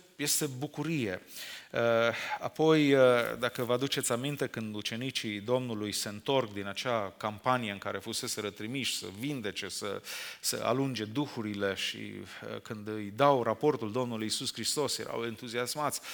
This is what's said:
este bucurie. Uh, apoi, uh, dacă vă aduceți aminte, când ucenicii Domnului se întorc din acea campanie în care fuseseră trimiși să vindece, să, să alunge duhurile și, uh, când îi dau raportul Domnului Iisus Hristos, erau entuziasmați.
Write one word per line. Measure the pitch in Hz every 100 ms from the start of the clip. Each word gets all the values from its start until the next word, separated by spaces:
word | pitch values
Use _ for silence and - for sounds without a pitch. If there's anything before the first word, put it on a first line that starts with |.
| - _
este | 143 - 151
bucurie. | 127 147 - 147 165 107 95 - - - - -
Uh, | - 117 117 117 113 - -
apoi, | 135 - 156 156 143
uh, | 139 127 123 113 117
dacă | 120 -
vă | 117
aduceți | 123 135 - 127
aminte, | 120 135 143 131
când | - 110 107
ucenicii | 101 113 131 - 117 104
Domnului | 101 127 127 110 104
se | 95 113
întorc | 104 - 139 117
din | 101 98
acea | 98 127 117 98 -
campanie | 110 101 - 127 113
în | 101
care | 101 101
fuseseră | 113 110 - - 104
trimiși | 98 107 135 113 -
să | 95 95
vindece, | 135 143 104 90 98
să, | - 104 98 - - - -
să | - 113
alunge | 110 123 135 117 107
duhurile | 113 147 - 107 101 98 95
și, | - 110
uh, | 104 101 98 - 110 110
când | - 110 104
îi | 107 101 107
dau | 143 135
raportul | 113 110 151 127 110
Domnului | 113 123 113
Iisus | 110 - 131
Hristos, | - 107 - 135 -
erau | 110 131 117
entuziasmați. | 110 127 117 123 151 147 - -